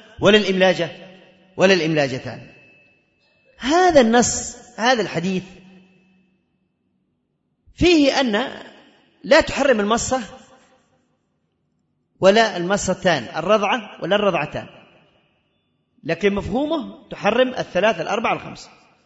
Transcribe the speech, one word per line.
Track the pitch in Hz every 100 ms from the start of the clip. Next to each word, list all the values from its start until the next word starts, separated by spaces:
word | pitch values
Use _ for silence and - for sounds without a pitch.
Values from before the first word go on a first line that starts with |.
| - -
ولا | 185 214
الإملاجة | 190 185 185 175 160 - - - - _ _ -
ولا | 190
الإملاجتان". | 185 160 156 139 127 123 113 123 - _ _ _ _ _ _ _ _ _ _
هذا | 247 330 370 302
النص، | 226 240 - - - - - -
هذا | 233 247
الحديث | 180 175 180 185 - - - - _ _ _ _ _ _ _ _ _ _ _ _ _ _ _ _ _ _ _ -
فيه | 349 330 277 254
أن | 254 208 269 - - - _ _ _ _
لا | 180 302
تحرم | - - 277 220
المصة | 202 226 - 254 202 - - _ _ _ _ _ _ _ _ _ _ _ _ _ _ _ _ _
ولا | 185 214 220 175
المصتان، | 175 202 - 180 185 151
الرضعة | 117 156 165 214 196 240 208 -
ولا | 160 202
الرضعتان، | 202 170 147 120 - - _ _ _ _ _ _ _ _ _ _ _ _
لكن | 139 165 202
مفهومه | 196 170 226 302 320 202 - -
تحرم | 160 196 220 254
الثلاث، | - - 175 208 170
الأربع، | 156 208 220
الخمس. | 160 170 180 - _ _ _